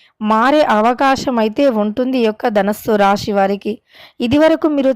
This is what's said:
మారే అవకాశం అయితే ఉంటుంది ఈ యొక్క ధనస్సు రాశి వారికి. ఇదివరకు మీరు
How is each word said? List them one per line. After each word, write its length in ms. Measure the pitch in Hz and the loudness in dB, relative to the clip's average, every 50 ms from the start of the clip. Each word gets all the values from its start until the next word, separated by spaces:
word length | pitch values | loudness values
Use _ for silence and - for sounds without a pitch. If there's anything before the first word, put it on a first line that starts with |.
| _ _ _ - | _ _ _ -6
మారే 400 | 220 214 220 220 233 269 294 302 294 - | -2 0 0 2 2 2 2 2 2 2
అవకాశం 680 | 220 214 214 240 254 220 277 269 269 262 - 285 247 | 2 2 2 0 0 0 0 0 0 0 -2 -4 -2
అయితే 260 | 226 214 220 214 - 285 269 | -2 -2 -2 0 0 0 2
ఉంటుంది 480 | 226 214 208 214 208 - 254 262 262 | 2 0 -2 -2 -2 -4 -4 -2 0
ఈ 80 | 254 226 | 0 0
యొక్క 220 | 214 214 - - | -2 -2 -2 -4
ధనస్సు 460 | 247 208 208 190 208 214 - - 240 214 | -2 0 0 0 -2 -4 -4 -2 -2 0
రాశి 360 | 202 202 196 202 202 - 226 | 2 2 2 0 0 -2 -2
వారికి. 420 | 202 202 196 196 202 196 - 214 220 - _ _ _ - - - _ - | 0 0 0 0 -2 -4 -6 -8 -8 -10 _ _ _ -20 -20 -20 _ -6
ఇదివరకు 480 | 240 226 277 294 320 320 320 311 330 | -4 0 2 2 4 2 2 2 0
మీరు 240 | 311 294 277 247 269 254 | -2 0 0 0 0 -2